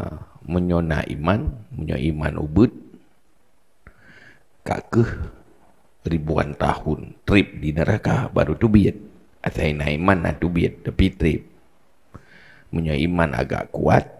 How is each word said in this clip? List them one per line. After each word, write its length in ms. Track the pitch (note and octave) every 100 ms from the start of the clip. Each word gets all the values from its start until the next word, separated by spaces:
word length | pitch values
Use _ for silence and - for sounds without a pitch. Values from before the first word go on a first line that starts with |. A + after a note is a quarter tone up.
| - - - - -
menyona 560 | F2 F2+ E2+ E2 D2 -
iman, 400 | - D#2+ G#2+ D#3 C3 -
punya 280 | - D#2+ D#2+
iman 340 | D2+ D2+ D2+ D#2
ubud, 320 | D2+ D#2+ B2 - - - - _ _ _ _ _ _ _ - - - - - - _ _
kakeh 460 | - - - A2+ A#2 - - - - _ _ _ _ _ -
ribuan 480 | E2 D#2 D#2 D2 D2
tahun 600 | D2+ - D2+ D2 - - -
trip 320 | G2+ - -
di 160 | D2+ D2+
neraka, 560 | D#2 G#2+ - - -
baru 240 | - - -
tu 160 | A#2
biat. 240 | G#2+ F#2 - - - - _
Asal 320 | F2+ - E2
iman 480 | D2 D2 D2 F#2 F#2
lah 160 | E2+ D2
tu 160 | F2
biat, 320 | E2+ F2 - -
tapi 200 | - F#2+ -
trip. 240 | D#2+ - - - - _ _ _ _ - - - - - -
Punya 240 | E2+ D#2+
iman 400 | C#2+ E2+ F2 D#2+
agak 400 | B1 C2+ - -
kuat, 320 | - D2+ B2+ - -